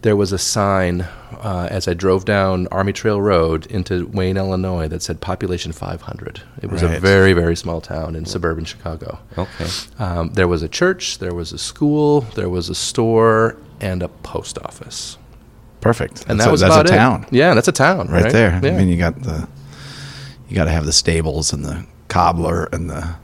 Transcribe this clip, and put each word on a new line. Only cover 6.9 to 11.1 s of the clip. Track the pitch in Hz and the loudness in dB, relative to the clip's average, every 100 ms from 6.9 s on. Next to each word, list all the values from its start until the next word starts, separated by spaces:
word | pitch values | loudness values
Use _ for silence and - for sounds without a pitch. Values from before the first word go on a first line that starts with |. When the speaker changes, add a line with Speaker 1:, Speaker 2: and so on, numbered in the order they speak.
| 82 | 2
Speaker 1:
very, | 95 98 95 | 4 6 6
very | 87 85 85 | 6 2 0
small | 87 82 | -4 -8
town | - 78 80 80 | -8 -8 -8 -8
in | 82 | -8
suburban | 95 85 80 82 | -4 -4 -4 -8
Chicago. | - 85 80 - - - - | -10 -12 -10 -12 -14 -12 -8
Speaker 3:
Okay. | 90 - 82 - - - | -8 -6 -8 -8 -12 -8
Speaker 1:
Um, | 98 87 82 | -6 -4 -4
there | 101 90 | 0 2
was | 87 | 2
a | 78 | -2
church, | - 180 185 - | 0 0 0 -6